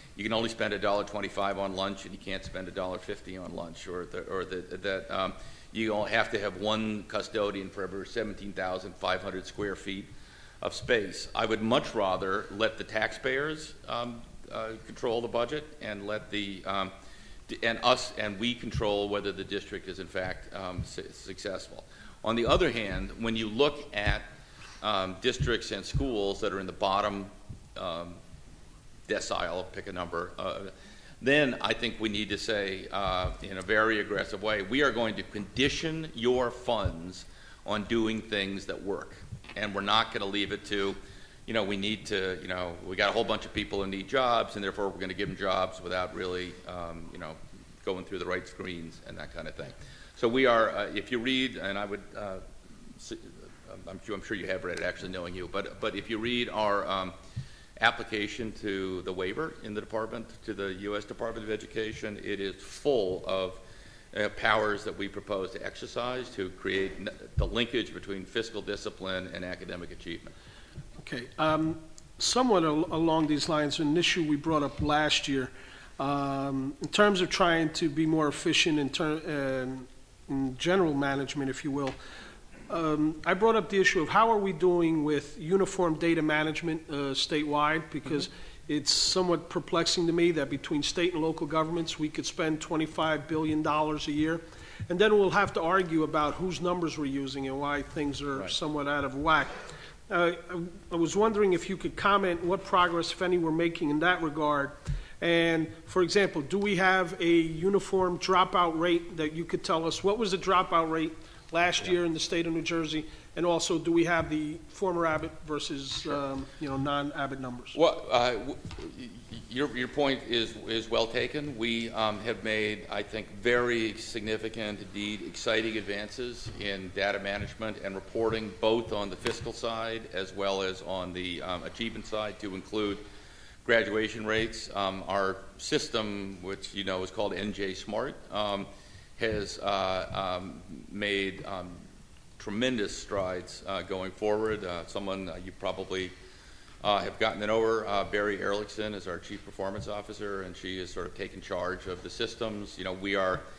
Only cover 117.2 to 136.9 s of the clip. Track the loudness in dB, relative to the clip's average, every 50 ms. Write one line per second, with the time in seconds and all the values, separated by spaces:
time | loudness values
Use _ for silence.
117.2 | -4 -4 -4 -4 -6 -8 -8 -8 -10 -4 2 6 6 6 6 4 0 4 4 6
118.2 | 6 6 2 0 -2 -6 -8 -8 -8 -10 -10 -8 -10 -10 -10 -12 -12 -12 -14 -14
119.2 | -14 -12 -12 -12 -10 -6 -2 -2 -2 -2 0 -2 -4 -2 0 2 4 4 2 2
120.2 | 0 0 2 2 2 0 -4 -8 -6 -2 -2 -2 0 2 2 2 4 4 2 0
121.2 | -2 0 -2 -4 -4 -4 -4 -2 0 0 0 0 -2 -2 0 0 2 2 0 0
122.2 | -2 -4 -4 -2 0 0 0 2 2 0 -2 -4 -6 -6 -4 -4 -4 -4 -6 -8
123.2 | -8 -8 -6 0 2 4 6 6 6 4 2 2 2 0 -2 -4 -8 -8 -6 -4
124.2 | -2 -2 -2 -2 -2 -4 -4 -4 -4 -4 -4 -6 -8 -8 -6 -4 -4 -4 -4 -4
125.2 | -6 -8 -8 -4 0 2 4 4 4 2 0 -2 -2 -2 -4 -4 -4 -6 -6 -6
126.2 | -6 -6 -8 -8 -10 -10 -8 -6 -4 -2 -2 -4 -4 -6 -2 0 2 2 2 0
127.2 | 0 -2 -2 -2 -4 -6 -8 -6 -6 -6 -6 -4 -6 -6 -6 -6 -8 -4 -2 0
128.2 | 2 2 2 0 -2 -4 -4 0 2 4 4 4 2 0 -2 -2 -2 -4 -6 -4
129.2 | -4 -4 -4 -4 -6 -8 -8 -6 -4 -4 -4 -4 -4 -4 -4 -6 -8 -6 -6 -6
130.2 | -6 -6 -4 -2 0 2 2 2 2 0 -2 -4 -6 -4 -4 -4 -4 -4 -4 -4
131.2 | -4 -4 -4 -4 -4 -4 -4 -4 -6 -6 -6 -6 -6 -6 -6 -8 -8 -6 -4 -4
132.2 | -4 -4 -6 -6 -8 -8 -6 -8 -8 -4 -2 0 0 0 0 -4 -8 -14 -16 -18
133.2 | -18 -18 -20 -20 -20 -20 -20 -6 0 4 4 4 4 4 2 0 0 0 -2 -4
134.2 | -2 0 2 2 2 0 -2 -6 -10 -6 -2 0 0 0 0 -2 -4 -2 0 2
135.2 | 2 0 0 -4 -6 -14 -14 -10 -4 0 0 0 0 0 -2 -2 -2 -2 -4 -6
136.2 | -6 -8 -10 -8 -8 -8 -8 -8 -8 -10 -6 -6 -4 -2